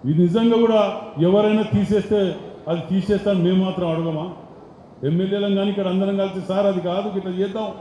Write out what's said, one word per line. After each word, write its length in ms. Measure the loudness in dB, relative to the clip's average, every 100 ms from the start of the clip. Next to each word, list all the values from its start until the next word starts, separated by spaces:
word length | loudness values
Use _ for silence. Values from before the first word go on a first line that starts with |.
| 2
ఇది 160 | 4
నిజంగా 360 | 4 4 4 4
కూడా 360 | 4 4 2 -2 -10 0
ఎవరైనా 420 | 2 4 4 2
తీసేస్తే 720 | 2 0 2 0 2 0 0 -4 -12 -12 -6
అది 140 | -6 -2
తీసేస్తాను 540 | -2 0 0 0 2
మేము 220 | 2 2 0
మాత్రం 220 | -2 -2
అడగమా? 420 | -2 -2 -4 -8 -12 -18 -20 -20 -20 -20 -6
ఎమ్మెల్యేలను 520 | -2 0 0 0 0 0
కానీ 140 | 0
ఇక్కడ 180 | -2 -2
అందరం 300 | 0 0 0
కలిసి 300 | -2 -4 -4
"సార్ 180 | 0 2
అది 140 | 0
కాదు 380 | -2 -4 -4 -6
ఇట్లా 140 | -6
చేద్దాం" 360 | -4 -4 -4 -8 -8